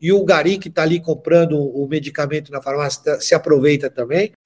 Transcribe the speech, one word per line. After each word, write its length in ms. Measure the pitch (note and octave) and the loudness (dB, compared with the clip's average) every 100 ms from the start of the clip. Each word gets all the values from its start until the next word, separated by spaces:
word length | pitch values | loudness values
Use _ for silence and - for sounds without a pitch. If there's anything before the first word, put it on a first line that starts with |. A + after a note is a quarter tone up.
e 100 | D#3+ | 0
o 120 | G3 | 2
gari 340 | F3 F3 D3+ F#3+ | 4 2 2 -2
que 100 | F3+ | -4
tá 140 | E3 | -2
ali 160 | D#3+ E3+ | 0 0
comprando 580 | E3 D3+ - E3+ E3+ D3+ | -2 -6 2 2 2 0
o 300 | C#3+ C#3 C#3 | -2 -4 -4
medicamento 640 | D#3 C#3+ C#3+ D3 D3+ D3+ | -4 -6 -6 -4 -6 -8
na 100 | C#3 | -10
farmácia 440 | C#3 C#3+ C#3+ - | -6 -4 -4 -4
tá, 160 | - D3+ | -4 -4
se 160 | - E3 | 2 2
aproveita 520 | E3 D3 C#3 D3 C#3+ | 4 4 4 2 -2
também. 440 | - A#2+ D#3 G#3+ - | -6 -4 -2 -2 -6